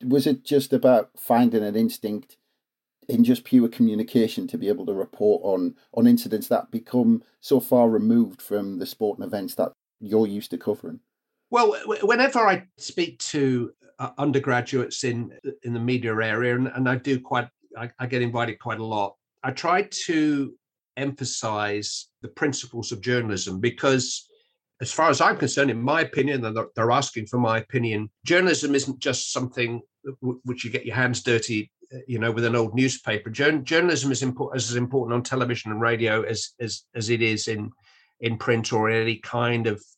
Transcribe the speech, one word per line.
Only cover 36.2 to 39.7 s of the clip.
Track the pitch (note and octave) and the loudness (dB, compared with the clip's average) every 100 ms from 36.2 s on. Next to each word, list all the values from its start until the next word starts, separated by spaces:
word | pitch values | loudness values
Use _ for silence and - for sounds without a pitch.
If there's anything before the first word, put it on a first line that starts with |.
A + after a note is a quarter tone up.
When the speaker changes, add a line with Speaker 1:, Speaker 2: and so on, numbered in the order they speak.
Speaker 2:
as, | A2 G#2+ - - | -2 -6 -8 -10
as, | A2+ - - A#2+ | -10 -10 -12 -8
as | G#2+ | -2
it | A#2 | 0
is | A2+ A2 - | 0 0 -4
in, | G#2+ A2 - _ _ _ _ | -6 -8 -14 _ _ _ _
in | A#2 A2+ | -6 -2
print | - A2+ A2+ | 0 0 0
or | A2+ A2 | 0 2
any | A2+ A2+ A2 | 2 0 -4
kind | - A#2+ A#2+ A#2 | -6 -2 0 0
of | A2+ | -2